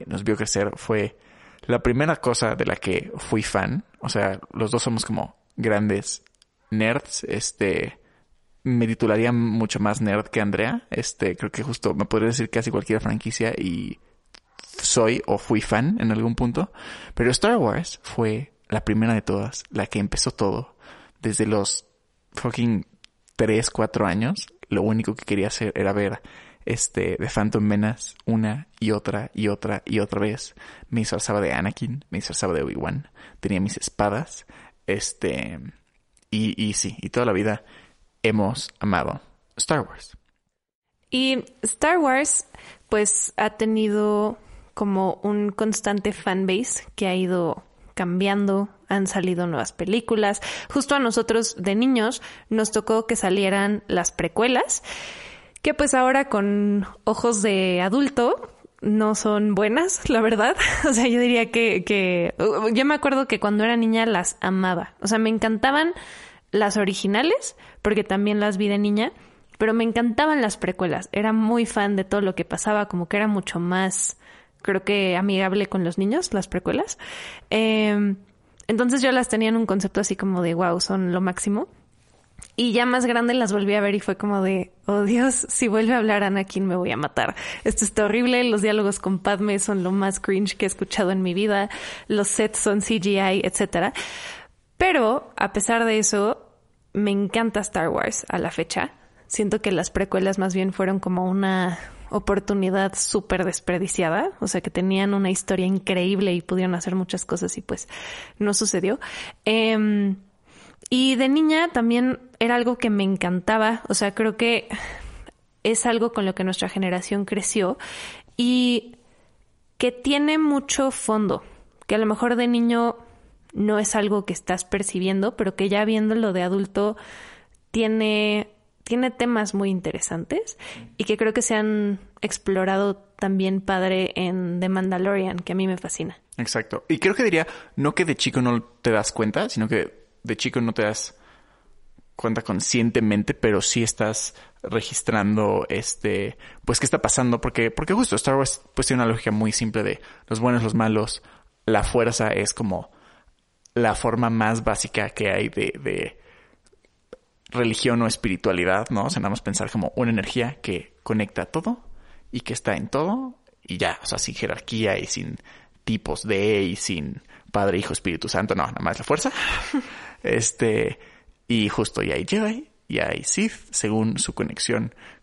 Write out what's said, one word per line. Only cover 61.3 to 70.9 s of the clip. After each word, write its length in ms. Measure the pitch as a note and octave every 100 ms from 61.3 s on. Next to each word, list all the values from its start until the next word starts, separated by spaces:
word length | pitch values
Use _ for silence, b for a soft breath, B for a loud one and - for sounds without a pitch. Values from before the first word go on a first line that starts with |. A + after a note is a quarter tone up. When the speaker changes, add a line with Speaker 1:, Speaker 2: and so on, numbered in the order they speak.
| A#3+ A#3
Speaker 2:
que, 320 | A#3 A3+ F#3
que, 500 | F3 G#3 F#3 F3+ E3+ - G#3+ G3 A3
yo 120 | A3+
me 100 | C#4
acuerdo 320 | D4 D4 C4+ C4+
que 120 | G#3
cuando 240 | G#3 G#3
era 120 | A3+ A#3
niña 280 | A3+ A3+
las 320 | A3+ G3 F3+ -
amaba. 540 | F#3 F#3+ F#3 F3 - -
O 60 | G3
sea, 120 | A3
me 120 | A3
encantaban 640 | A3 A3 G#3+ C4 C#4+ E4 F4+ B B B B _
las 260 | G3+ G#3 G#3+
originales, 800 | G3 F#3+ G3 G#3 D#4 C5 - - B B
porque 240 | G#3 G#3+
también 360 | G#3+ F#3+ G#3 G#3
las 180 | G#3 F#3+
vi 100 | G#3
de 80 | G3+
niña, 360 | G#3 G#3 B3 B B B B -
pero 160 | A3
me 120 | A3+
encantaban 580 | A3+ A3+ A#3+ A3 D#4 D4+
las 160 | A3 -
precuelas. 500 | F3 F3+ F3+